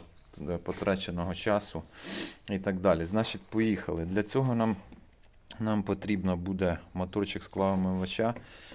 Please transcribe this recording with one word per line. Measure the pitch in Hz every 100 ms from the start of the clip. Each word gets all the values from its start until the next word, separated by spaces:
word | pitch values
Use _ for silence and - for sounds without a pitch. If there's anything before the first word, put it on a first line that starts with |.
| - - - - 76
е, | 85
потраченого | 87 90 - 95 - 87 87 87
часу | - 104 - 80 - - - - - - -
і | 98
так | 101 92
далі. | 95 82 82
Значить, | 104 113 98
поїхали. | - 110 113 95 - 82 82
Для | 95
цього | 104 135 131 117
нам, | 113 98 - - - - - - - -
нам | 110 107
потрібно | 98 95 98 101 92 90
буде | 90 95 92 85 -
моторчик | 90 90 104 98 -
склоомивача. | - - 95 95 92 92 92 - 113 120 - - -